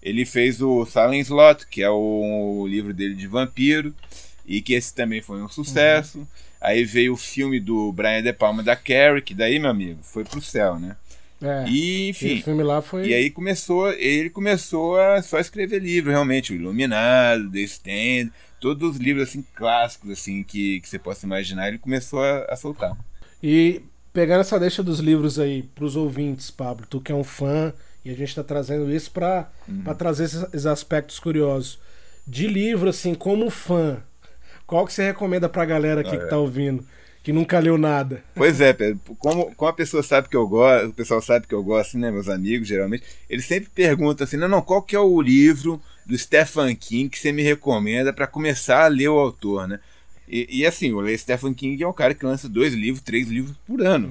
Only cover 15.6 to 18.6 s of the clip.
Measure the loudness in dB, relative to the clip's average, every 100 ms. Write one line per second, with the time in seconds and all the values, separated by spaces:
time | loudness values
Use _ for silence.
15.6 | -4 -2 0 0 2 2 2 0 -2 -6
16.6 | -4 -2 0 2 6 6 6 2 0 -4
17.6 | -6 -8 -8 -4 0 0 -2 -8 -20 -6